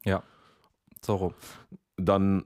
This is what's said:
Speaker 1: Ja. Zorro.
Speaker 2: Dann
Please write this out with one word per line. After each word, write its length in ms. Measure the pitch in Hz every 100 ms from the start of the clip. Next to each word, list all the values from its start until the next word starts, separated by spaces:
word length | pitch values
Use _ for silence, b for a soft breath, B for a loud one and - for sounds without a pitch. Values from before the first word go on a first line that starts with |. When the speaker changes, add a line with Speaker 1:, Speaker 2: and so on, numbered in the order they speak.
Speaker 1:
Ja. 180 | - 95 - b b b b _ _ -
Zorro. 340 | - 101 92 - B B B - _ -
Speaker 2:
Dann 480 | 92 98 98 95